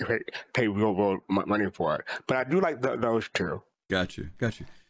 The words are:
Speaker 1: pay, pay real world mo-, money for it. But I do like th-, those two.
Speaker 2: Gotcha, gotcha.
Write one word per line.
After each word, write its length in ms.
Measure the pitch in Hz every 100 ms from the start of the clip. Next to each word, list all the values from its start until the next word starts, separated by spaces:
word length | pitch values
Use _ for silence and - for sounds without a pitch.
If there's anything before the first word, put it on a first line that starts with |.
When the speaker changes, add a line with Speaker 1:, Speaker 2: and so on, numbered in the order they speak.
| -
Speaker 1:
pay, 140 | 113 - - -
pay 140 | - 113
real 260 | 101 110
world 280 | 92 101 95 -
mo-, 160 | 98 90
money 220 | 104 98
for 220 | - 82 76
it. 100 | - - -
But 80 | 131
I 80 |
do 160 | 127 175
like 220 | 180 123
th-, 180 | 131 120
those 300 | 117 113 107
two. 280 | - 87 - - _ -
Speaker 2:
Gotcha, 340 | 95 90 - - -
gotcha. 280 | 117 - - - -